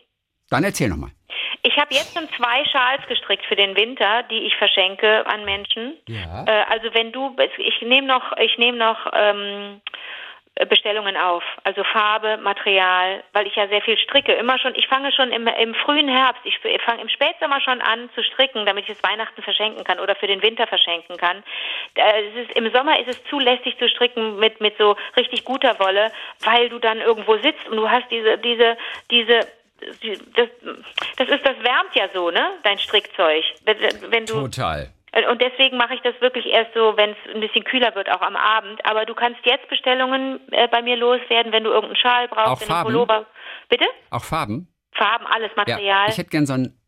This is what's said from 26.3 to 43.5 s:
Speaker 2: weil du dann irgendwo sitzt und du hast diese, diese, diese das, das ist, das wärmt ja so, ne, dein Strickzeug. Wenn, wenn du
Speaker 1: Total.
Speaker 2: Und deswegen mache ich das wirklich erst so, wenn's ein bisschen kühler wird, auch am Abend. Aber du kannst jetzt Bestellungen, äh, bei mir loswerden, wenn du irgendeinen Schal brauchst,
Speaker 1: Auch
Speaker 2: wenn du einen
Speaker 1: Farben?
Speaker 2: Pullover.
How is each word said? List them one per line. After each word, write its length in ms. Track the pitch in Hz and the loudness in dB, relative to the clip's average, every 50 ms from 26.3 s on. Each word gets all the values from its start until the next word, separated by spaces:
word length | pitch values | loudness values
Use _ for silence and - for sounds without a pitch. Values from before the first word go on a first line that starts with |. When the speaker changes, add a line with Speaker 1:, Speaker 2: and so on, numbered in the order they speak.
| - - - | -14 -6 0
Speaker 2:
weil 260 | 214 226 240 240 233 | 2 2 4 2 2
du 100 | 233 233 | -2 -2
dann 220 | 233 220 220 220 | -2 -2 -2 0
irgendwo 340 | - 226 226 214 196 208 220 | 0 0 0 0 2 0 2
sitzt 300 | 208 226 302 294 - - - | 2 2 0 -2 -2 -8 -6
und 80 | 226 | -4
du 100 | 220 220 220 | -2 0 2
hast 200 | 226 262 254 - | 2 0 0 -2
diese, 280 | 233 226 220 220 240 - | -6 0 0 0 0 2
diese, 380 | - 240 233 226 233 233 226 226 - - - - - - | 0 -2 2 4 4 2 2 0 -6 -12 -14 -14 -6 0
diese 280 | 240 240 220 220 240 226 190 - - _ _ _ _ _ | 2 2 4 4 4 4 2 0 -6 _ _ _ _ _
das, 680 | - - - - - 226 190 - - - - 233 240 226 - - - 165 - - - - - - - - - | -16 -16 -14 -12 -10 -8 -8 -10 -12 -2 0 2 2 2 -2 -10 -14 -14 -14 -14 -18 -12 -8 -8 -8 -6 -4
das 120 | - 254 240 | -4 0 0
ist, 160 | 285 269 - | 0 2 2
das 100 | 269 254 220 226 | -2 -2 0 -2
wärmt 300 | 247 254 320 381 370 - | 0 0 0 -2 0 0
ja 120 | 247 196 185 190 | -2 -2 0 -2
so, 160 | 185 175 170 | -2 -2 0
ne, 200 | 170 220 294 370 392 339 - | 0 0 0 0 -4 -2 -2
dein 140 | 208 202 196 | -2 0 0
Strickzeug. 640 | - - - 208 - - - - 180 156 151 160 160 - - - _ | -2 0 0 -2 -2 -2 -2 2 2 4 4 2 0 -2 -6 -2 _
Wenn, 120 | 214 214 208 220 - 214 208 196 190 | 0 0 0 0 -2 -2 -4 -4 -2
wenn 140 | 220 226 220 | -2 -2 -2
du 80 | 226 220 | -2 -4
Speaker 1:
Total. 560 | 214 135 123 - 131 117 85 78 73 67 - - _ _ _ - - - - | -4 -4 -6 -6 -4 -4 -4 -4 -4 -8 -10 -16 _ _ _ 0 0 2 2
Speaker 2:
Und 100 | 240 233 | 0 0
deswegen 360 | 247 247 - - 269 262 262 | 0 -2 2 2 2 2 4
mache 180 | 247 240 233 254 | 0 0 -2 -2
ich 60 | 240 | -4
das 120 | - 247 240 - | -4 -4 -2 0
wirklich 240 | 240 254 247 240 - | 0 0 0 -2 -2
erst 260 | - - 226 220 226 - | 2 2 2 2 2 0
so, 200 | 233 226 214 208 | 2 2 4 4
wenn's 220 | 208 208 208 208 - - - - | 4 2 0 0 -8 -14 -10 -6
ein 60 | 220 | -6
bisschen 240 | 214 214 - 226 - | -4 -2 -2 -2 -2
kühler 320 | - 254 254 247 220 - | 0 0 2 2 2 0
wird, 140 | 196 190 - | -2 -2 -2
auch 120 | - 180 | -2 0
am 140 | 170 190 196 | 0 -2 -2
Abend. 500 | - - 214 220 220 202 196 214 - - | 0 2 2 2 0 -2 -4 -10 -4 -4
Aber 200 | 214 214 220 220 | -2 0 0 -2
du 100 | 226 226 | -4 -2
kannst 240 | - 240 240 240 - - | -2 -2 -2 -2 -2 0
jetzt 220 | 240 254 269 - - | 0 0 0 -2 -6
Bestellungen, 680 | - - - 262 254 254 262 254 262 262 262 269 262 - - - | -6 -2 0 2 2 2 2 0 0 -2 -2 -4 -6 -10 -8 -2
äh, 160 | - - 240 | 2 2 2
bei 140 | 233 240 233 240 | 4 2 0 0
mir 120 | 247 247 | 0 0
loswerden, 560 | 233 240 240 247 240 240 - 233 233 233 226 | 2 2 2 2 2 0 0 0 0 2 2
wenn 120 | 220 220 220 | 0 0 2
du 60 | 220 | 2
irgendeinen 240 | - 220 208 - 214 | 2 2 0 0 -2
Schal 320 | - - 247 247 247 247 | 0 2 2 2 2 0
brauchst, 200 | 240 - 220 220 | -2 0 0 2
Speaker 1:
Auch 140 | 220 - - | 2 0 -2
Speaker 2:
wenn 60 | 214 | -2
du 60 | - 160 | -2 -2
einen 100 | 170 165 | 0 0
Speaker 1:
Farben? 100 | 147 147 | 0 2
Speaker 2:
Pullover. 320 | 156 240 190 220 214 220 - _ - - - | 2 2 2 2 0 0 -6 _ -20 -18 -18